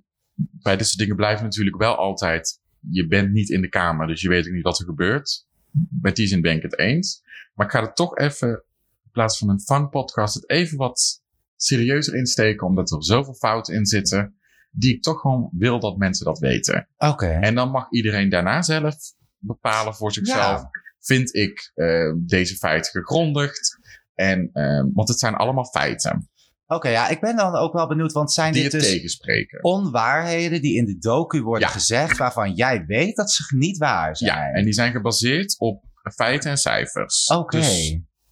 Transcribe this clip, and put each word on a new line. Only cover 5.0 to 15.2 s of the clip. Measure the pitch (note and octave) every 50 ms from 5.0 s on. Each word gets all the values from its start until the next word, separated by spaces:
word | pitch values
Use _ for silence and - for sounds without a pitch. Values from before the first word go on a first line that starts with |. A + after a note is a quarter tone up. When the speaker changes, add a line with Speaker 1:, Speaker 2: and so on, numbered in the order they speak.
| F2+ F#2+ A#2 D3 C#3+ - - - - _ _ _ _ _ - D3 E3+ - - -
Speaker 1:
Met | - G2 F#2+
die | - A2 G2
zin | G2 F2+
ben | E2 E2 D#2+
ik | D#2+
het | - E2+ - -
eens. | D#2+ G#2 C#3 E3+ F#3+ - - - _ - - - - _ _
Maar | - G#2
ik | G#2
ga | - B2
er | A2 A2+ -
toch | - F3 E3+ - -
even, | C#3 D3 C#3+ - - A#2 A2+ - - _ _ _ _ _ _ _ _
in | _
plaats | - A#2+ A2+ A2 - -
van | A2 G#2
een | G2 G2
fun | - - C3+ C#3+ D3 C#3+
podcast, | - C#3+ C3 - - - G#2 G#2+ -
het | - - -
even | - D#3+ F3 E3 D#3 C3+
wat | C3+ B2 - - - - - - _ _ _ _ _ _ _
serieuzer | - - - C3+ A#2+ A#2 B2 C#3 D3 D3+ - -
insteken, | B2 B2+ A#2+ - - A2 G#2+ G#2+ G#2 F#2+ F2+
omdat | F#2 F#2 F2+ -
er | E2 D2+ D2+
zoveel | D#2+ G#2+ B2+ C#3 C3+ B2+
fouten | - - A2+ G#2+ A2+ A2 - E2
in | A2 G#2
zitten | G2 G#2+ G2+ G2 - F#2+ G2 G2+ G2+ - _ _ _ _ _ _ _
die | - G2+ G#2+ C3 A#2+
ik | -
toch | - D#3+ D#3+
gewoon | -